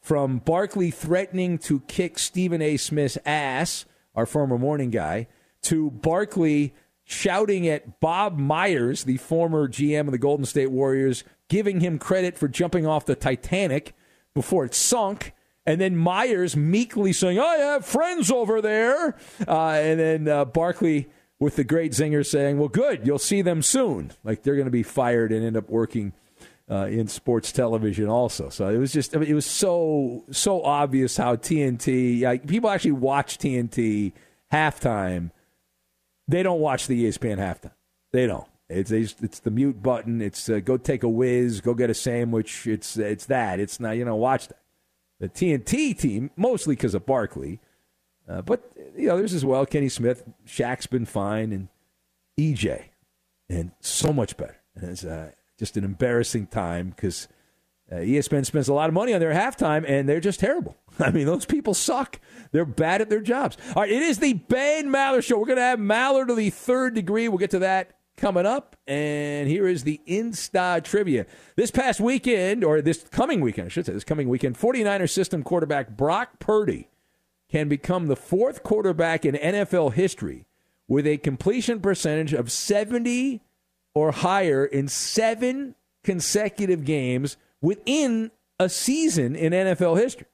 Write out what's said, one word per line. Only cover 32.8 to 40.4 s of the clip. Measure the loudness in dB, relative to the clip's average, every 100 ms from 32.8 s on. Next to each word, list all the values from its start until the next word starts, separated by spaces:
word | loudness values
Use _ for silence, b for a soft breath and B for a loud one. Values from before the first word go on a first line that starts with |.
| 0
watch | 2 2 0 -2 -4
T | -2 -2
N | -2
T | 0 0 0 -2 b b b b
halftime. | 0 0 0 -2 -2 -2 -4 -6 _ _ _ _ _ _ _ _ _ -2
They | 0
don't | 2 0
watch | 0 -2 -2
the | 0
E | 0
S | -2
P | -4
N | -4
halftime. | -4 -6 -12 _ _ _ _
They | 0 0
don't. | -2 -10 _ _
It's, | -4 0
it's, | 0 -2 -4
it's | -10 -6
the | -4
mute | 0 0 0
button. | -2 -2 -2 -4
It's, | -4 -6